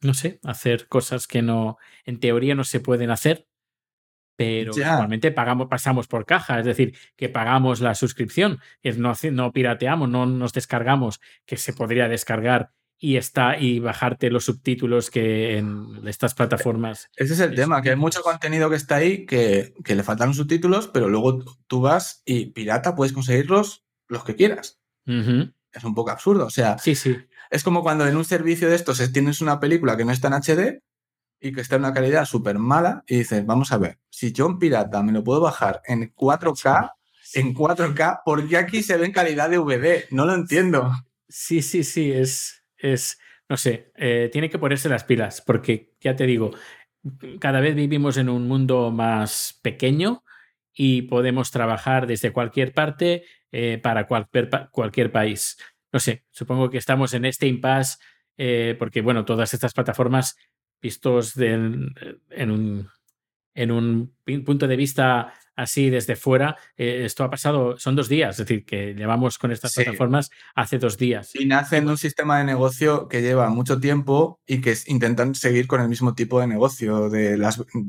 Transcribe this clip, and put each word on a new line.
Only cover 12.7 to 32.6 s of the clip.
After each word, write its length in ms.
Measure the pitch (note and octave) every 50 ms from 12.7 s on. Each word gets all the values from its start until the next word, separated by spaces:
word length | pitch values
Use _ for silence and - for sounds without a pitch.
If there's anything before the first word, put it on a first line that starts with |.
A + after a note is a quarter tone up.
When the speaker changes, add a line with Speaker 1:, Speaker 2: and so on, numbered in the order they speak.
| _ _ _ _ _
Speaker 1:
y 200 | - - D3 C3
está, 400 | B2 B2 - - C#3+ B2 B2 D3
y 220 | D3+ C#3+ B2 B2 A#2+
bajarte 500 | A#2 A2+ G#2+ - B2+ B2 B2 - - A#2+
los 160 | A#2+ A#2+ -
subtítulos 640 | - A2+ - - C3+ B2 B2+ B2+ A#2+ A#2+ A#2+ A2+ -
que 480 | - A#2+ A2+ A2 A2 A2 A2 A2+ A2
en 440 | G#2 G#2 G#2 G#2 G#2 G#2 A2+ G#2+ G#2+ G#2+
estas 260 | G#2+ G#2 - - A2+ -
plataformas 760 | - - C#3 - - - B2 A2+ A2+ A#2 A2+ A2 - - _ _
Speaker 2:
Ese 180 | - C3+ C3+ D#3+
es 60 | E3+
el 120 | F#3 D#3+
Speaker 1:
es 40 | B2+
Speaker 2:
tema, 260 | B2+ C3+ D#3 D#3+ C3+
que 80 | B2+ C3+
hay 60 | C3
mucho 240 | C#3 D#3 E3 - F3+
Speaker 1:
subtítulos. 140 | E3+ E3+ D#3+
Speaker 2:
contenido 360 | D#3 - D3+ D#3 D#3+ D#3 D#3
que 60 | D#3
está 180 | D3 D3+ - D3
ahí 300 | C#3+ D#3+ F3+ G3 G3 -
que, 480 | - C3 B2 A#2 G#2+ G2 G2 G2 - - - -
que 120 | - G#2
le 80 | G2 G2+
faltan 260 | - G#2+ A2 A#2+ C3
los 80 | C#3
subtítulos, 500 | C#3 D3 D3 E3 E3 E3+ F3+ F#3+ G#3 G#3+
pero 220 | G#3 - C3 A2+ G2
luego 300 | G#2 A2 A#2+ C3 C3 B2+
tú, 180 | - - - _ _
tú 140 | - C3 B2+
vas 400 | B2+ C3+ D#3+ F#3 F3+ - - _ -
y 220 | - B2+ A#2+ G#2
pirata 480 | G#2 - A#2 G#2+ G#2 A2 B2+ B2+ F3+ F3
puedes 180 | C#3 C3+ C3+ C3+
conseguirlos 720 | C3+ B2+ B2+ B2 B2+ C#3+ - F#3+ G3+ G#3+ G#3 - - _ _ _ _ _
los 160 | - A#2+ A#2+ -
que 120 | - G#2+
quieras. 440 | - F#3 G#3 - - - - _ _ _ _ _ _ -
Speaker 1:
Ujú. 440 | C3 B2 A#2+ G#2+ A#2+ A#2+ B2+ E3 - _ _ _ _
Speaker 2:
Es 120 | - A#2+ A#2+
un 100 | A2+ G#2+
poco 180 | A#2 A#2 G#2
absurdo, 340 | A2 - - G3 G3+ E3+ B2+
o 40 | A2+
sea, 280 | - C3+ A#2 G#2+ G#2
Speaker 1:
Sí, 180 | - - D#3+ D3
sí. 220 | - - C3+ B2 B2 - _ _ - - -
Speaker 2:
es 120 | - D3 D3
como 200 | F#3 F3 F3 E3+
cuando 240 | D#3+ D#3 D#3 D3
en 80 | C#3+ C#3+
un 80 | D#3+ D#3+
servicio 460 | D#3+ F#3 E3+ D#3+ E3 E3+ E3+ F3 E3
de 60 | E3+
estos, 240 | E3+ E3+ - B2+ B2
eh, 80 | B2 B2+
tienes 320 | B2+ C#3 C#3 C#3+ C#3+ -
una 180 | E3 D3+ D3 D3
película 380 | D3 D3 E3 E3+ D#3 B2+ A2
que 80 | A2 A#2
no 60 | A#2+
está 160 | B2+ B2+ C3
en 60 | C#3 C3+
H 220 | C#3+ C#3 - D#3
D 260 | E3+ G3 C4 - - _ _ _ _ _ _ _ _ _ _ _ _
y 100 | - C3+
que 80 | C3+ C3
está 160 | B2 - C#3
en 60 | C3+
una 120 | C#3+ C3+ C3
calidad 300 | C3 C3 C3+ D3 D#3+ D3
súper 360 | - - A#2 G#2 G2+ G2+
mala 440 | G2+